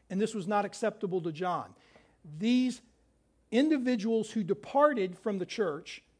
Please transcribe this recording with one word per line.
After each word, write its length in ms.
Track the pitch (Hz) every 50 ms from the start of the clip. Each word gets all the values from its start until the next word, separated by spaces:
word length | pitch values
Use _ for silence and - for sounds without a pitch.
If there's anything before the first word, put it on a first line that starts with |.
| _ _
and 100 | 185 190
this 140 | 214 208 -
was 140 | 208 165 185
not 160 | 214 208 202
acceptable 560 | 202 - - 233 214 214 - 214 180 180 185
to 100 | 165 175
John. 420 | 151 151 185 180 175 147 110 104 - _ _ _ _ - _ _ _ _ - 156 147 156
These 440 | 208 233 247 254 254 254 233 - - _ _ _ _ _ _ _ _ _ _ _ _ _
individuals 800 | 208 240 285 311 311 269 240 254 247 214 190 226 226 220 208 -
who 120 | - 226
departed 760 | 202 160 196 - - - - 277 294 302 285 240 190 185 175
from 220 | - - 226 202 190
the 80 | 180
church 560 | - - - 208 170 143 160 - - - - - _ _ _